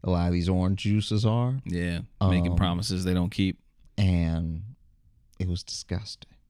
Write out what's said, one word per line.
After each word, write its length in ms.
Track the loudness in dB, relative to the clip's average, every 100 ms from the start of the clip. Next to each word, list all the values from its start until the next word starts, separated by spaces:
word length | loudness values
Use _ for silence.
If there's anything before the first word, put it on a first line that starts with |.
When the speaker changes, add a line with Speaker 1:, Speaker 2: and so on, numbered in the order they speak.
Speaker 1:
a 60 | 0
lot 160 | 0 2
of 60 |
these 140 | 0 2
orange 340 | 2 2 0
juices 440 | 0 0 0 0 2
are. 340 | 2 0 -4 -4
Speaker 2:
Yeah. 360 | -4 -2 -4 -8 0
Making 300 | 2 4 2
Speaker 1:
Um, 40 | 2
Speaker 2:
promises 460 | 2 0 -2 -2 0
they 80 | 2
don't 160 | 0
keep. 280 | 0 0 0 _ _ -16 0
Speaker 1:
And 640 | 2 4 2 0 -2 -6 -10 -16 -20 _ _ _ _ _
it 80 | -4
was 160 | -4
disgusting. 680 | -6 -14 -8 -8 -8 -16 -20 _ _